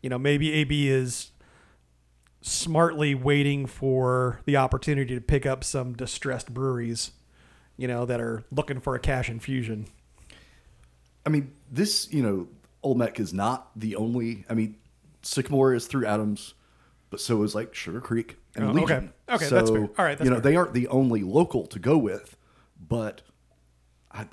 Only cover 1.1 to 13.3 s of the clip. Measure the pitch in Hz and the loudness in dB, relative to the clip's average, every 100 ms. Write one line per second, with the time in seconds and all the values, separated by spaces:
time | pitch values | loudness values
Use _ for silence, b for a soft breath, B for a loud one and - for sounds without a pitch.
1.1 | - - _ b b b b b _ _ | -4 -10 _ b b b b b _ _
2.1 | _ _ _ - - 170 160 170 156 151 | _ _ _ -6 -4 0 4 4 4 0
3.1 | 135 131 143 143 139 131 - 135 131 127 | 2 2 4 4 0 -4 -4 0 2 2
4.1 | 127 127 117 - 139 131 139 - 143 123 | 2 0 -2 0 2 2 0 0 -2 -2
5.1 | 123 - 139 135 127 127 139 123 117 123 | -4 0 0 0 -4 -4 -4 -6 -8 -8
6.1 | - 139 127 - 123 135 123 117 113 - | -6 -6 -6 -6 -4 -2 -2 -4 -4 -8
7.1 | - _ b b b b - 127 120 123 | -12 _ b b b b -8 -4 -2 -2
8.1 | 120 117 113 - 135 147 131 - 127 - | -2 -2 -6 -6 -4 -4 -4 -4 -2 0
9.1 | 131 120 113 - 131 110 107 107 _ _ | 0 -2 -6 -6 -4 -4 -6 -10 _ _
10.1 | _ b b b b b b b b _ | _ b b b b b b b b _
11.1 | _ 156 151 135 - - 135 202 - - | _ 0 0 -2 -10 -8 -2 0 -2 -2
12.1 | 151 113 98 87 - _ _ 143 123 113 | 0 0 0 -4 -14 _ _ 0 2 0
13.1 | - 95 | -2 -4